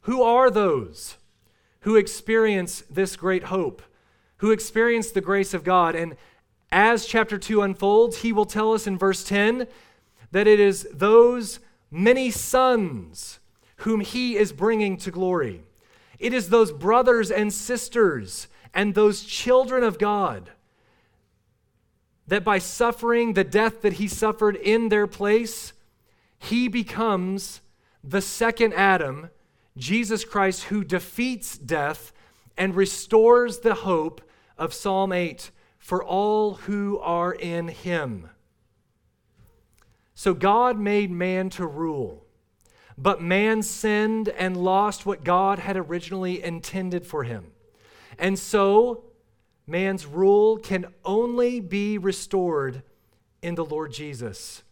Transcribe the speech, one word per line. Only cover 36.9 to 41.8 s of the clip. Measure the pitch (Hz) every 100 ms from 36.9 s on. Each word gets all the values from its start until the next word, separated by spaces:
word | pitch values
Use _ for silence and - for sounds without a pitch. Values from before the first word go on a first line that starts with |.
| 202
are | 190 170 175
in | - 175 170 170
him. | - 180 170 139 104 80 _ _ _ _ _ _ _ _ _ _ _ _ _ _ _ _ _ _
So | - 202 175
God | 190 214 247 220
made | 202 208 202
man | 175 180 185 190
to | - 170
rule, | 143